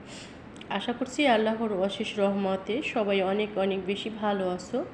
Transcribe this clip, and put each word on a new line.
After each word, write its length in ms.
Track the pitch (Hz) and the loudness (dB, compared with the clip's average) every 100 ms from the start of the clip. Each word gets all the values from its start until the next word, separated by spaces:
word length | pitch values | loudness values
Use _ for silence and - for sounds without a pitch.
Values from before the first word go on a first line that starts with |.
| - - - - - - - | -16 -16 -16 -16 -18 -16 -6
আশা 240 | 196 - | -4 -2
করছি 340 | 240 254 - 294 | -4 -4 2 4
আল্লাহর 460 | 220 220 220 226 | 6 4 2 0
অশেষ 460 | 190 196 202 214 214 | 2 0 0 -4 2
রহমতে 640 | 196 202 190 190 - 233 | 2 4 2 0 -2 -2
সবাই 400 | 311 240 202 196 | 0 0 2 2
অনেক 360 | 190 202 208 208 | 2 2 0 0
অনেক 280 | 196 190 185 | 2 2 0
বেশি 240 | 202 226 | -2 -4
ভালো 400 | 214 214 202 185 | -2 0 0 0
আছো। 360 | 180 - 247 370 | -2 -2 -4 -4